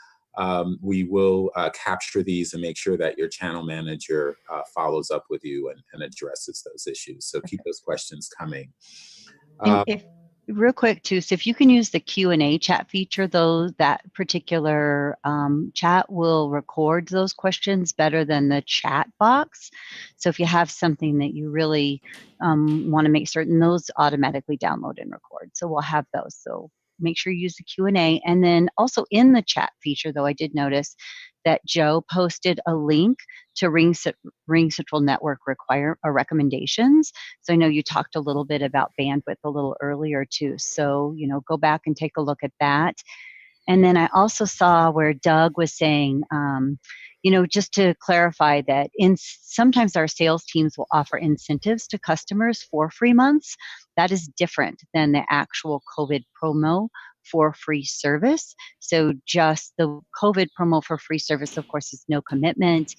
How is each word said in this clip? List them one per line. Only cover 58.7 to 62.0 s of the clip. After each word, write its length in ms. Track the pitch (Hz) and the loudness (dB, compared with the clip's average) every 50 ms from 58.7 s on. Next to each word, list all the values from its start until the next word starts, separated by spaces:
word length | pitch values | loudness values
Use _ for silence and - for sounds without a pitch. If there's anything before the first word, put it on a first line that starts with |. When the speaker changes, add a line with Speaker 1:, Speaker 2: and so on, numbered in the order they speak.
| _ _ | _ _
Speaker 2:
So 340 | - - 170 165 156 151 147 135 - | -6 -2 0 2 2 2 0 -2 -6
just 480 | - - 175 160 156 156 156 - - _ | -2 0 2 2 2 2 0 -6 -10 _
the 240 | - 165 151 147 147 - _ - - | -2 -2 -2 -2 -8 -14 _ -6 0
covid 280 | - 208 202 190 185 - - - | 0 2 2 2 0 -2 -2 -2
promo 240 | 175 170 160 156 - | 0 2 2 2 0
for 140 | - 165 | -2 -6
free 220 | 151 - - 160 151 | -8 -4 -6 -6 -4
service, 400 | - - 156 139 147 143 - 160 | -2 -4 -4 -4 -4 -8 -8 -10
of 100 | 151 - | -10 -8
course, 240 | - 147 - - - | -8 -8 -8 -8 -16
is 100 | - | -16